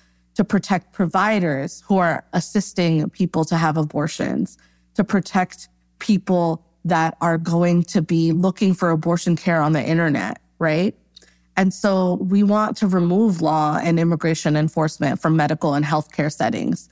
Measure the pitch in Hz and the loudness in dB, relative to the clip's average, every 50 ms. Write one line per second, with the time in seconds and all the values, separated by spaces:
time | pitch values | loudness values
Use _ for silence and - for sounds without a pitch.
0 | _ _ _ _ _ _ - - 208 - 220 196 - - 196 170 - _ - - | _ _ _ _ _ _ -4 -2 -2 0 0 -2 0 -2 -2 -4 -4 _ -4 -4
1 | 185 160 - 185 196 214 220 202 180 160 139 131 139 185 - - - - 202 190 | -2 0 0 0 0 0 0 0 0 -2 -2 -4 -6 -8 -10 -8 -4 0 2 2
2 | 175 165 151 - - _ - 170 - - - 208 - - - - 175 165 165 156 | 2 2 0 -2 -6 _ -4 -4 -4 -2 -2 -2 -4 -2 -2 -2 0 2 2 0
3 | 151 - - - 185 170 - 160 160 - 175 165 165 156 147 160 156 151 - 151 | 0 -2 -2 -2 -2 -2 0 -2 -2 0 0 0 0 0 0 0 -2 -2 -2 -4
4 | 147 160 - - - 69 65 - 185 - - - _ _ _ _ _ _ _ - | -4 -4 -4 -6 -6 -4 -4 -4 -4 -6 -8 -14 _ _ _ _ _ _ _ -2
5 | 196 - - 196 - - - 190 180 - - - - - _ _ _ _ _ - | 0 0 0 -2 0 0 -2 -2 -2 -2 -6 -14 -20 -20 _ _ _ _ _ -6
6 | - - 208 180 - - 185 175 170 165 160 160 _ _ _ _ - 165 180 160 | 0 0 0 2 2 0 0 2 2 0 -2 -4 _ _ _ _ -2 0 0 2
7 | 160 165 - - 160 170 165 165 165 175 170 170 175 175 175 175 170 - - 190 | 0 0 -2 -2 0 0 0 0 0 0 0 2 2 4 2 2 2 0 0 -2
8 | 156 - 170 165 165 165 165 175 180 190 185 - 214 190 180 - 185 170 165 160 | 0 0 0 2 2 2 2 2 0 0 0 0 0 0 2 2 0 0 0 0
9 | 156 170 175 170 - 185 170 156 - 180 170 160 147 156 156 143 - - 165 165 | 0 0 -2 0 0 0 -2 0 0 0 0 2 2 2 0 0 0 0 0 0
10 | 170 156 143 110 90 104 - - _ _ _ - 170 160 156 165 185 214 - _ | 2 0 0 -2 -2 -6 -8 -10 _ _ _ -4 -2 0 0 0 0 -2 -4 _
11 | _ _ _ _ _ _ _ _ _ _ - 185 190 190 185 - - 202 190 185 | _ _ _ _ _ _ _ _ _ _ -2 0 0 0 0 0 0 0 2 2
12 | 185 180 180 - - 180 196 202 208 196 202 214 214 - 208 - 220 190 185 180 | 2 0 0 -2 -2 0 2 2 4 4 2 2 0 -2 -2 -2 0 0 2 2
13 | 170 170 175 202 233 220 185 165 160 151 156 156 151 151 - - - 170 170 165 | 2 2 2 4 2 2 2 0 0 0 2 2 2 0 0 0 0 0 2 2
14 | 170 170 170 160 - 160 160 - - 165 151 151 156 160 - 165 156 156 - - | 2 2 0 0 0 -2 -2 -2 0 0 0 0 0 0 0 -2 -2 -2 -2 -4
15 | 147 139 127 - - 160 160 160 147 147 156 - - 151 139 143 151 147 160 156 | -4 -4 -2 -2 0 0 2 2 2 0 -2 -2 -2 0 0 0 0 0 -2 -2
16 | 151 - - - 147 147 - - - 117 - - - - 180 - - - | -2 -4 -4 -4 -4 -4 -2 -2 -2 -2 -2 -2 -4 -4 -4 -6 -8 -14